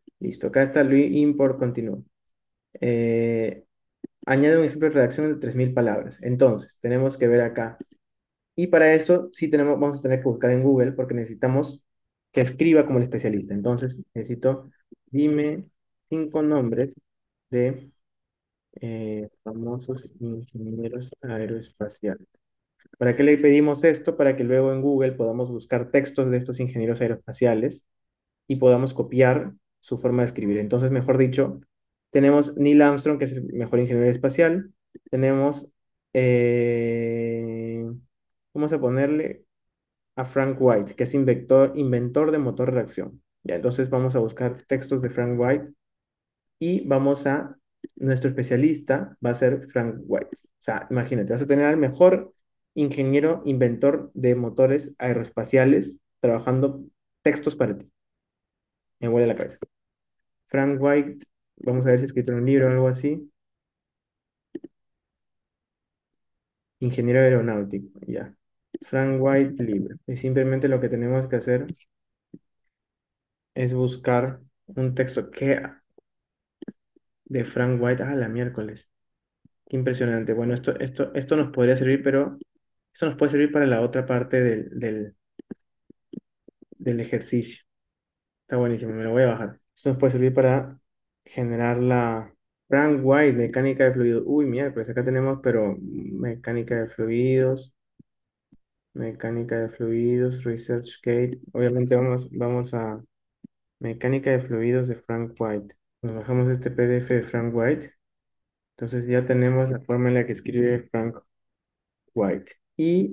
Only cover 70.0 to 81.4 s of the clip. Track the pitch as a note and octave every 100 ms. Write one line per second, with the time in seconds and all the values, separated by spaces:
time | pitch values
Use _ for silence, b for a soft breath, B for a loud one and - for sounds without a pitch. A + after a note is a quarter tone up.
70 | - B2 C3 C3 C3 C3 C#3 C3 B2 A#2+
71 | A#2+ C3 C3 B2 B2+ B2 D3+ - _ _
72 | _ _ _ - _ _ _ _ _ _
73 | _ _ _ _ _ C3 B2+ B2+ B2+ B2+
74 | - B2 C3 - - _ - - C3 B2+
75 | B2+ B2+ - - C3+ - - - _ _
76 | _ _ _ _ _ _ - - _ _
77 | _ _ - C3 A2+ B2+ B2 B2 A#2+ B2+
78 | C3+ C#3+ A2 A#2 B2 A2 G#2+ G#2 _ _
79 | _ _ _ _ _ _ _ C3 B2+ B2+
80 | A#2+ A#2 A2 A2+ A#2 A#2+ C#3+ - C3 -
81 | C#3 C#3 C3+ D#3